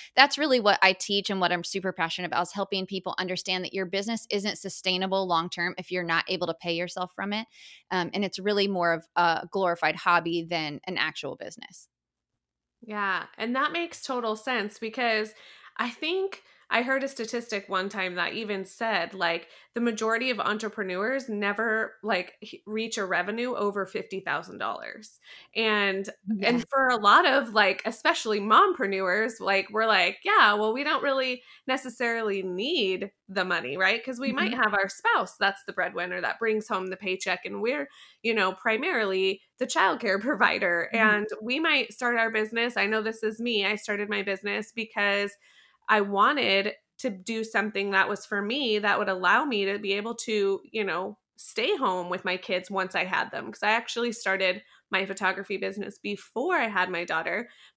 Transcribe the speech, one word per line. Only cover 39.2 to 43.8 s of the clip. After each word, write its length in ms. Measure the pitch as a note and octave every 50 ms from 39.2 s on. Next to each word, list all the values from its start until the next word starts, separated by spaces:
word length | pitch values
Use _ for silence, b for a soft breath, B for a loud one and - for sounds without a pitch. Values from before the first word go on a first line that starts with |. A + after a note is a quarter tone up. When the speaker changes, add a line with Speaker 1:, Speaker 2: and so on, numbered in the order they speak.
| F#3+ F#3+ G3 - b b b b
Speaker 2:
the 80 | B3+
childcare 540 | A#3+ - D#4+ - F4 D#4 - - G3+ F#3+ G3
<laughs> 0 |
provider. 680 | G#3 B3 - F#3+ G#3+ - - - G#3 F3 F3 E3+ - - -
Speaker 1:
Mm-hmm. 240 | A3+ A3 G#3+ G#3 G#3
Speaker 2:
And 80 | G#3+ G#3+ - - G#3+
we 180 | A#3+ B3+ C#4+
might 320 | D#4+ E4 D4+ C4+ - - -
start 240 | - B3+ A#3+ A#3+
our 140 | A#3 A3+ A3+
business. 460 | A3 G#3+ A3 G#3+ A3+ A#3 A#3 A#3+ A#3
I 100 | G#3+ G3
know 160 | G3+ A3 A3 G#3
this 200 | A3+ A3+ A3 A3+
is 180 | G#3+ G#3+ A3
me. 240 | A#3 A#3+ A3+ G3+ G3
I 100 | G3 G#3
started 320 | G3+